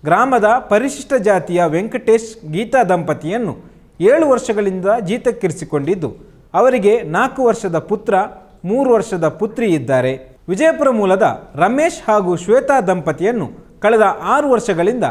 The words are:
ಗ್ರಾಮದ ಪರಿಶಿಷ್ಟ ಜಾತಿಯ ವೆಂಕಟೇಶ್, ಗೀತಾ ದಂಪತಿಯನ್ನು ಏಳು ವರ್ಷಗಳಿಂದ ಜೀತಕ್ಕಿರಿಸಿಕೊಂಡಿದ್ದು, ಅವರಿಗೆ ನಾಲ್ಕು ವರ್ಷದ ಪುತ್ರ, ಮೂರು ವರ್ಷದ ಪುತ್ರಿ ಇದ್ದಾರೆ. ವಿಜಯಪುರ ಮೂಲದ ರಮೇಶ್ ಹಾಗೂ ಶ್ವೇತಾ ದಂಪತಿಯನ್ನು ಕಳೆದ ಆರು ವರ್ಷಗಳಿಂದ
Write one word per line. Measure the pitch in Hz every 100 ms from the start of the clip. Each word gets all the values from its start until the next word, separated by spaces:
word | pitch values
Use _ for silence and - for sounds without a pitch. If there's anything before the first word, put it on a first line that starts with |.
| 143
ಗ್ರಾಮದ | 175 254 254 208
ಪರಿಶಿಷ್ಟ | 240 - 208 269 269 -
ಜಾತಿಯ | 269 202 190 - 175 175
ವೆಂಕಟೇಶ್, | 156 220 254 247 220 226 - 156
ಗೀತಾ | 156 226 269
ದಂಪತಿಯನ್ನು | 208 180 156 151 156 214 220 123 - - - _
ಏಳು | 180 294 311
ವರ್ಷಗಳಿಂದ | 247 - 208 202 185 190 226 180
ಜೀತಕ್ಕಿರಿಸಿಕೊಂಡಿದ್ದು, | 233 247 240 185 156 160 151 139 196 147 - - - -
ಅವರಿಗೆ | 170 240 247 202 226
ನಾಲ್ಕು | 160 165 254 -
ವರ್ಷದ | 247 220 196 165
ಪುತ್ರ, | 156 208 - 190 214 - - - 170
ಮೂರು | 233 269
ವರ್ಷದ | 226 - 185 160
ಪುತ್ರಿ | 160 214 220 226
ಇದ್ದಾರೆ. | 160 123 131 127 131 - - -
ವಿಜಯಪುರ | 190 311 320 277
ಮೂಲದ | 233 196 185 196 - - 139
ರಮೇಶ್ | 180 254 330 - -
ಹಾಗೂ | 214 180 175
ಶ್ವೇತಾ | 175 240 269 269
ದಂಪತಿಯನ್ನು | 190 185 156 151 185 240 135 - - -
ಕಳೆದ | 208 226 202 -
ಆರು | 170 262 294
ವರ್ಷಗಳಿಂದ | 240 214 170 175 247 151